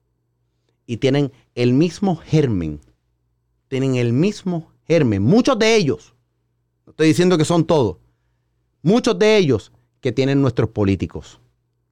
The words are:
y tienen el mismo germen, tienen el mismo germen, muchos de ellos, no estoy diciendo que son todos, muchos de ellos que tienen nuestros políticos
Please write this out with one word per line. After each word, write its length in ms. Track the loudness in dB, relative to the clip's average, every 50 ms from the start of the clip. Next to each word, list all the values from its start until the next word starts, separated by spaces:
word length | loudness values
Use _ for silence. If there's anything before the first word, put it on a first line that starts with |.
| _ _ _ _ _ _ _ _ _ _ _ _ _ _ _ _ _
y 100 | -10 -8
tienen 360 | -2 -2 0 0 0 -2 -2 -6 _ _ _ -4
el 200 | -2 0 2 2
mismo 420 | 2 0 0 -2 -4 -2 -2 -2
germen, 640 | -4 -4 -2 0 0 0 0 -2 -4 -4 -6 -10 -12 _ _ _ _ _ _ _ _ _ _ _ _ _ _ _ _ _ -10
tienen 280 | -6 -4 -2 -2 -2
el 180 | -2 -2 0 0
mismo 580 | 0 0 -2 -4 -6 -8 -6 -6 -8 -10 _ _ _ _
germen, 360 | -2 0 2 2 2 0 0
muchos 360 | 0 2 2 2 2 2 0 0
de 180 | 2 2 2
ellos, 380 | 2 0 0 -4 -6 -10 _ _ _ _ _ _ _ _ _ _ _ _ _ _ _ _
no 60 | -14
estoy 160 | -4 0 0 2
diciendo 280 | 2 2 2 2 2
que 80 | 0 0
son 220 | 0 0 0 0
todos, 320 | 0 0 0 0 -2 -4 _ _ _ _ _ _ _ _ _ _ _ _ _ _ _ _ _
muchos 380 | 0 2 2 2 2 0 0 2
de 180 | 2 2 2
ellos 340 | 2 2 2 0 -2 -2 -10 _ _ _ _ _ _
que 120 | -8 -6
tienen 280 | -2 -2 -2 0 0 0
nuestros 300 | 0 0 0 -2 -4 -4
políticos 680 | -2 -2 0 0 0 -2 -4 -8 -10 -14 -16 -18 -20 _ _ _ _ _ _ _ _ _ _ _